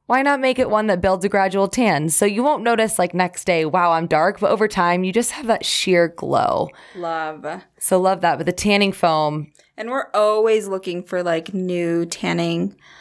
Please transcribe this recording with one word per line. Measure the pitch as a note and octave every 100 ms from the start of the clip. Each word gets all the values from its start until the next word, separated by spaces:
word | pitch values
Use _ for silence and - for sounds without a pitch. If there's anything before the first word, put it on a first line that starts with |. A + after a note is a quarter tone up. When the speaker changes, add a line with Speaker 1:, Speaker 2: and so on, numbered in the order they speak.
| -
Speaker 1:
why | B3+
not | C#4+ C#4
make | C4 B3+
it | B3+
one | G#3+ G#3+
that | F3+
builds | F#3+ F#3 G3
a |
gradual | G3+ F#3+ G3 G3
tan? | B3 A3 D3 D#3+
So | - G#3
you | G3+
won't | C#4+ D4+
notice, | A#3 A3+ A3 -
like, | F3+ F3+
next | F3+ - -
day, | E3 D#3
"Wow, | F3 F3
I'm | E3 E3+
dark," | D#3 F3+ -
but | G#3
over | G3+ G#3+
time, | F#3+ F3 F3+
you | F#3
just | A3 A#3
have | - A#3
that | A3 -
sheer | - F#3+ F3 E3
glow. | - C3+ C3 - - D#3 - - F3+
Speaker 2:
Love. | E3+ D#3+ D#3 D3+ D3+ F#3 - -
Speaker 1:
So | - F#3
love | F#3+ F#3
that. | E3+ C#3+
But | F3
the |
tanning | F3 G#3 G3+ G3
foam. | - E3+ D#3 D3+ D3+ D3 _ _ -
Speaker 2:
And | A3+
we're | C4 -
always | G#3 G#3+ G#3+ A3+ A3 G3+
looking | F#3+ F#3+ F3
for, | - F3+
like, | F3 E3 E3 F#3+
new | F#3 F3 E3+ E3+ E3+
tanning, | - E3+ E3+ E3+ E3+ G3 - - -